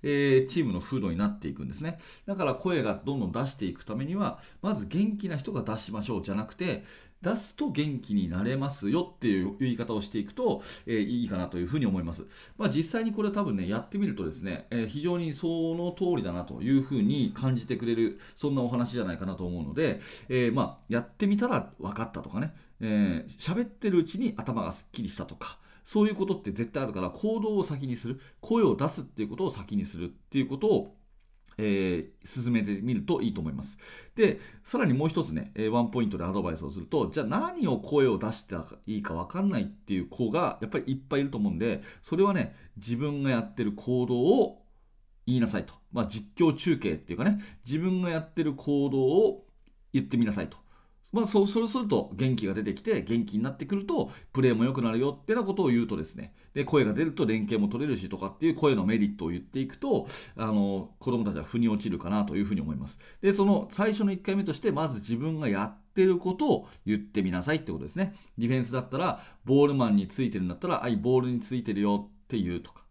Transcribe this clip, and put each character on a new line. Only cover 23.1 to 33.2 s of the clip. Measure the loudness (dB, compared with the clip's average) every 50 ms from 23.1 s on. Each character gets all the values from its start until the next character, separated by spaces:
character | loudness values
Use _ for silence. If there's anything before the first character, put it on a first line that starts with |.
| 2 -2 -4
ー、 | -8 -14 -8
喋 | -4 -2 0 0 -2
っ |
て | -4 -6 -4 -2 4
る | 4 4
う | 2
ち | 2 -2 -2
に | -2 -2 -2
頭 | -4 -4 -4 -2 -2 -2
が | -4
す | -6 -10 -14
っ | -14 -10
き | -8 -8
り | -8
し | -6
た | -8 -10
と | -10 -10
か、 | -12 -12 -14 -14 -16 -20 -20 -20 -20 _
そ | -2 2 4 4
う | 4
い |
う | 2
こ | -2 -2
と | -2 -2
っ | -4 -4
て | -8 -4
絶 | -4 -6 -4
対 | -4 -4 -4
あ |
る | -4 -4
か | -4
ら、 | -4 -4
行 | -6 -4 -4 -4 -2 -2
動 | -2 0 0
を | 0 0
先 | -2 -4 -6 -4
に | -6 -6
す | -6 -6
る、 | -8 -8 -8 -10 -20 -20 _
声 | -4 0 4 6 6
を | 6 4
出 | 4 0 -2
す | -2 -4
っ | -10
て | -12 -6 -6 -6
い |
う | -6
こ | -2
と | -2 -2
を | -2
先 | -2 -4 -10 -2 -2
に | -2 -2
す | -2 -6
る | -8 -8
っ | -8
て | -10 -14 -20 _ 0 0
い | 0
う | 0
こ | -2 0
と | 2 4
を、 | 4 4 2 -2 -14 -20 _ _ _ -20 _ _ _ _ _ -18 -8 -4
え | 0 2 2 2 2 2 0 -2 -4 -6 -14 _ -14
ー、 | -8
進 | -6 -4 0 2 2
め | 2 2
て | 0 -2 -2 0
み | -2 -2
る | -2
と | 0 0 0 0